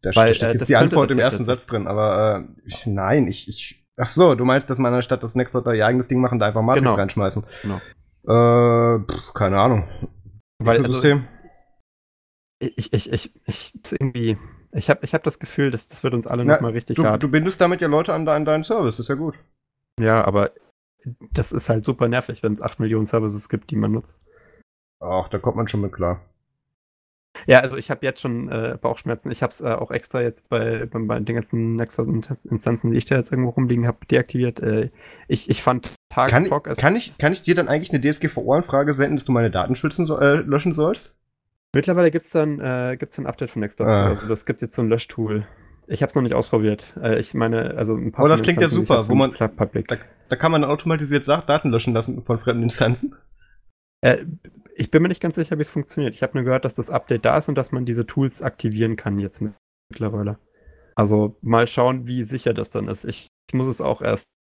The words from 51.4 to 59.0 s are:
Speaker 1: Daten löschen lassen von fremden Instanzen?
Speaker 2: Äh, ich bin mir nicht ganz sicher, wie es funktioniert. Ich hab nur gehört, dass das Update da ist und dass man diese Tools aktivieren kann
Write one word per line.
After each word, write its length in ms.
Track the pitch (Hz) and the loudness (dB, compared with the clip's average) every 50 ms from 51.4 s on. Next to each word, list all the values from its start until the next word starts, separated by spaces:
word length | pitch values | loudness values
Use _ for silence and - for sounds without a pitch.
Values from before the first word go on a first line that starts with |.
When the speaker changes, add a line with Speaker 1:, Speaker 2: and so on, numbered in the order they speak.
Speaker 1:
Daten 280 | - - 143 156 - 147 | 2 0 0 2 2 2
löschen 240 | 113 110 - 127 117 | 0 2 0 2 0
lassen 280 | 113 113 131 123 120 - | 0 -2 -2 -8 -10 -4
von 140 | - 120 110 | -4 -4 -2
fremden 240 | - 127 120 117 113 | 0 -2 0 0 0
Instanzen? 520 | 117 - - 127 113 123 - - 294 - _ _ _ - _ - _ _ - _ _ _ _ _ _ _ _ | -2 0 2 2 2 2 0 -4 -10 -10 _ _ _ -20 _ -20 _ _ -20 _ _ _ _ _ _ _ _
Speaker 2:
Äh, 240 | - 123 127 - - 170 156 - _ - _ - _ - - | 2 2 2 2 -2 -12 -14 -14 _ -20 _ -20 _ -20 -6
ich 160 | - 139 - | -6 -4 2
bin 100 | - 156 | 4 4
mir 60 | 165 | 4
nicht 140 | 180 180 - | 4 0 -2
ganz 140 | - 170 156 | -4 -4 -2
sicher, 220 | - 165 - 170 | -2 -4 -2 -2
wie 40 | 151 | -4
es 80 | 151 - | -4 -4
funktioniert. 440 | - 147 143 - - - 143 120 107 | -4 -6 -6 -4 -4 -4 -4 -4 -2
Ich 100 | - - | -4 -6
hab 120 | 127 - | -4 -2
nur 80 | 135 123 | -2 0
gehört, 220 | 123 127 131 - | 0 0 0 0
dass 100 | 131 - | -2 -4
das 140 | - 120 - | -4 -6 -4
Update 360 | 151 131 - - 139 110 - | -4 -4 -2 -2 -4 0 2
da 120 | 120 135 | 2 2
ist 120 | 151 147 - | 2 0 0
und 80 | 143 | -2
dass 140 | 135 127 - | -2 -4 -4
man 140 | - 127 127 | -4 -4 -4
diese 200 | 120 117 117 117 | -2 -2 -2 -4
Tools 360 | - - 139 135 131 - - | -2 -2 -2 -2 -2 -2 -4
aktivieren 540 | - 131 - - - 123 107 107 113 113 113 | -8 -8 -6 -4 -4 -4 0 0 0 0 -2
kann 240 | 110 | -4